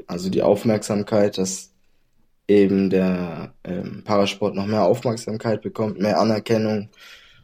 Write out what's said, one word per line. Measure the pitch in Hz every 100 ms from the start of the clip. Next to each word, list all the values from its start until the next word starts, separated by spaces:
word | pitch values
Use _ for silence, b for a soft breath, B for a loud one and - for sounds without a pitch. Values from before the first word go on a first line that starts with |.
| -
also | 180 95
die | -
Aufmerksamkeit, | - 101 113 107 - 104 101 107 104 -
dass | 92 - - _ _ _ _ _ _ _ -
eben | 101 98 98 98
der, | 95 92 90 90 80 82 -
ähm, | - 90 95 -
Parasport | - 104 101 - 101
noch | 95 101
mehr | 107
Aufmerksamkeit | 90 123 131 113 - 107 117 107
bekommt, | 101 - 107 98
mehr | 104 85
Anerkennung. | 107 107 - 113 107 107 104 B B B B B